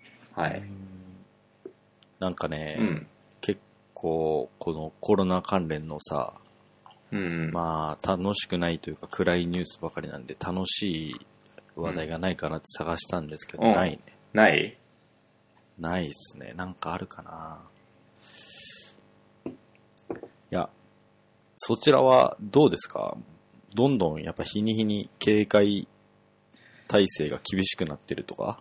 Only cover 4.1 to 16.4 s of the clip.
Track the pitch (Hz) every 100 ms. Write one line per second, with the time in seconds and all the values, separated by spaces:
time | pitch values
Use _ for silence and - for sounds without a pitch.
4.1 | 80 80 78 62 _ - 78 78 - -
5.1 | 101 92 92 - 98 80 76 78 73 -
6.1 | 73 60 - - _ _ _ - - _
7.1 | 104 90 85 80 85 82 80 78 76 -
8.1 | 92 95 104 - 90 85 82 - 85 -
9.1 | - 90 87 87 87 85 - 82 - 78
10.1 | 71 64 - 85 92 92 - 104 80 78
11.1 | - - _ _ - - - 82 82 78
12.1 | 80 92 85 80 78 - - 80 82 -
13.1 | 90 76 76 - - 113 98 92 - -
14.1 | - _ 110 107 80 110 - _ _ _
15.1 | _ _ _ _ _ _ - 82 90 80
16.1 | - - -